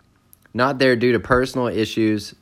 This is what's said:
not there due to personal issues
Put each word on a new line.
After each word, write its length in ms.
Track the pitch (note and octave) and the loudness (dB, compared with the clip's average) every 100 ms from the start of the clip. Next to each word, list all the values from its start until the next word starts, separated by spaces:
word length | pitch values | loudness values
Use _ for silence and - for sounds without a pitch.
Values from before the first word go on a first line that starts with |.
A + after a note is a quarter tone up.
| _ _ _ _ _ | _ _ _ _ _
not 260 | A2 B2+ C3 | -2 -2 2
there 180 | C3+ A#2+ | 2 4
due 160 | B2 | 2
to 80 | A2+ | 0
personal 460 | - B2+ B2+ C3 A#2+ | 2 0 0 -2 -4
issues 680 | F#2+ G#2+ - A2 G#2+ - - | -2 -2 0 0 0 -6 -16